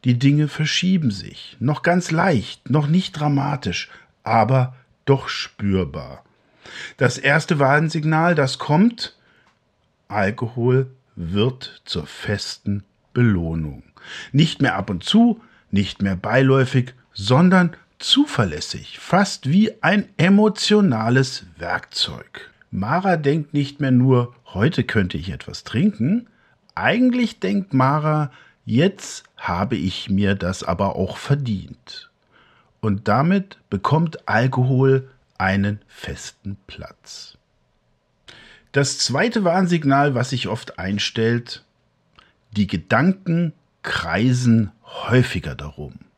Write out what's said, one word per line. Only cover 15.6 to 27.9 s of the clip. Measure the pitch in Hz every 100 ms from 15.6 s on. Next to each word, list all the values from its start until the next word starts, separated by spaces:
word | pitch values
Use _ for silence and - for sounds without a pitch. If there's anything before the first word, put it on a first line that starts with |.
| _
nicht | 104 92 -
mehr | 98 92
beiläufig, | 107 123 135 135 131 131 123 - _
sondern | - 98 127 180 185 175 - _ _
zuverlässig, | - 262 294 - 98 69 - - - -
fast | - 180 196 - 131
wie | 180 220 -
ein | 156 208 - -
emotionales | 170 196 214 214 - 214 190 113 113 127 131 - 87 80
Werkzeug. | 85 90 - - - - - - - _ _
Mara | 95 104 165 196 170
denkt | 139 160 147
nicht | 147 139 -
mehr | 139
nur, | 127 131 127 120 _
„Heute | - 90 127 -
könnte | - 110 90 76
ich | 87
etwas | 69 - -
trinken.“ | - - 208 - 120 226 - _ _ _ _ -
Eigentlich | 151 214 254 247 226 -
denkt | 190 202 185
Mara, | 131 131